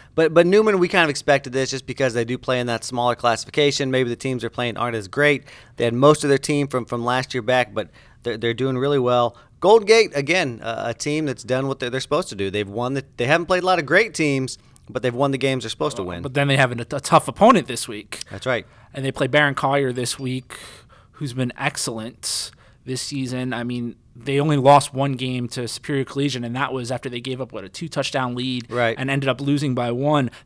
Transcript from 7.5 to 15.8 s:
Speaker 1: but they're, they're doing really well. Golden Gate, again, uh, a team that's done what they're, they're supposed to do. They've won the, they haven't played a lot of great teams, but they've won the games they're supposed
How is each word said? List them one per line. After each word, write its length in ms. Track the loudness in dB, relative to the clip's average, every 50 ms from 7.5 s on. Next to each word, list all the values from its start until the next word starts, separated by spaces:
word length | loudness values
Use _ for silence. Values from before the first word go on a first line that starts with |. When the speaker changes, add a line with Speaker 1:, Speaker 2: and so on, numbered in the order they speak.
| 2 2 2 0
Speaker 1:
but 180 | -2 -8 -8 -8 -10 -20 -20 -20 -18 _ -8
they're, 120 | -6 -6
they're 180 | -2 -2 -2 -2
doing 220 | -2 -2 -2 -2
really 220 | -2 0 0 0 2
well. 380 | 2 2 4 2 2 0 -2 -8 -20 _ _ 0
Golden 260 | 4 6 6 6 6
Gate, 240 | 6 4 4 4 2 0
again, 460 | -4 -2 0 0 0 0 -2 -6 -8
uh, 220 | -8 -8 -6 -6 -6 -6
a 60 | -6
team 300 | -6 -6 -4 -4 -2 -2
that's 200 | -4 -6 -6 -4
done 240 | -4 -2 -2 -2 -4
what 100 | -4 -4
they're, 100 | -4 -4
they're 100 | -4 -4
supposed 280 | -2 -2 -2 -2 -2 -4
to 60 | -6
do. 160 | -4 -4 -2
They've 180 | -2 -4 -4 -4
won 260 | -4 -4 -4 -4 -4
the, 100 | -6 -6 -8 _
they 80 | -4 0
haven't 200 | 2 2 2 2
played 160 | 0 0 0
a 40 | 2
lot 120 | 2 0 0
of 80 | 2
great 260 | 4 4 4 4 2
teams, 460 | 0 -2 0 0 0 0 -2 -4 -8 -12 _ -20 -20 -20 _ -12
but 120 | -8 -4
they've 120 | -4 -2 0
won 160 | 0 0 0
the 80 | 0 0
games 260 | 0 0 0 -2 -4
they're 60 | -6
supposed 260 | -6 -4